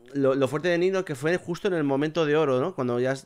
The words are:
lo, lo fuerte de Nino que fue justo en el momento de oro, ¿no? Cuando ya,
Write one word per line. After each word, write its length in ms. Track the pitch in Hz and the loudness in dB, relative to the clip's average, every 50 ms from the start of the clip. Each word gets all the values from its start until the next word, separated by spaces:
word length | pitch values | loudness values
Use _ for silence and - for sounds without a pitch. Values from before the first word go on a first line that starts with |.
| - - - | -20 -10 -4
lo, 220 | 143 135 131 135 | 0 2 2 2
lo 120 | 139 143 120 | 2 2 0
fuerte 200 | 139 151 151 180 | 0 -2 0 0
de 80 | 175 170 | 2 2
Nino 280 | 175 190 190 185 185 | 2 2 0 0 -4
que 100 | - 147 | -4 -8
fue 220 | 127 143 160 180 180 | -4 -2 -2 -2 -2
justo 300 | - 165 175 - - 208 | -2 -6 -8 -4 -2 -2
en 60 | 180 | 0
el 100 | 165 147 | 0 0
momento 420 | 139 135 135 151 156 151 170 160 | 0 0 0 0 -2 0 0 0
de 100 | 147 147 | 2 2
oro, 240 | 156 156 139 127 127 | 2 2 2 2 0
¿no? 160 | 143 185 185 | 0 -2 -4
Cuando 240 | - 127 120 120 123 | -4 -4 -2 0 0
ya, 160 | 127 127 135 135 - | 0 -2 -2 -4 -8